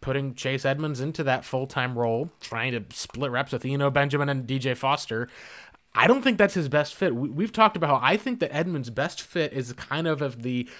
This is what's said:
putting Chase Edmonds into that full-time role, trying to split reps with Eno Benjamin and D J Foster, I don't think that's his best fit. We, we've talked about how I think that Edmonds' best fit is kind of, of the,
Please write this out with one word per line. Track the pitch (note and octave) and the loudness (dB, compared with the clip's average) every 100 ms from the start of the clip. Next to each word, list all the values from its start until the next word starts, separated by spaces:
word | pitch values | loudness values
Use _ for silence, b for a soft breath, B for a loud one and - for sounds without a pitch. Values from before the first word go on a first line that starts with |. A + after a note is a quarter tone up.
putting | C3+ C3+ C#3 | -4 -2 -2
Chase | A#2+ C3+ C3 | -4 -4 0
Edmonds | C3+ C#3+ D#3 C3 | 0 0 -2 -2
into | D3 D#3 | -4 -2
that | C#3 G#2+ | 0 0
full-time | - C3 C3 C#3 B2+ A#2+ | 0 -4 -2 -2 -2 0
role, | A#2 A2+ E3 - | 0 0 -2 -8
trying | - A#2 B2+ | -8 -4 -2
to | A#2+ G2 | -2 -4
split | - - A#2+ C#3 | -8 -6 -4 -2
reps | B2 C#3 | 0 -2
with | C3 | -4
Eno | C3 C#3 C#3+ | -2 2 2
Benjamin | C#3+ C#3 C#3+ C#3+ | 4 2 2 0
and | C3+ A#2+ | -2 -2
D | C3 | -2
J | C3 | -2
Foster, | A#2+ C3+ C#3+ - A2+ A#2+ B B B B B _ | 0 0 0 -2 -6 -6 B B B B B _
I | A2 C3 | 4 6
don't | C4+ | 6
think | C4 G#3+ | 4 4
that's | G3+ | 4
his | F#3 C#3+ | 2 2
best | D3 D3 | 2 0
fit. | - F#3 | 0 0
We, | A#2+ C#3 | 0 -2
we've | C3+ G#3 | -2 0
talked | - A3 F#3 | 4 4 4
about | D#3 | 2
how | C3+ B2+ | 4 4
I | G#3 | 4
think | C4 B3 | 0 -2
that | C#3+ | 0
Edmonds' | D3 F3 D#3 A#2+ | 0 0 -2 -4
best | A#2 D3+ - | -2 -4 -4
fit | - F3 D3 | -6 -2 -2
is | C3+ A#2+ | -2 -6
kind | B2 - D3 E3 | -8 -6 -2 0
of, | D3 | 0
of | C#3 A#2 | -2 -4
the, | B2 B2 B2 | -4 -2 -4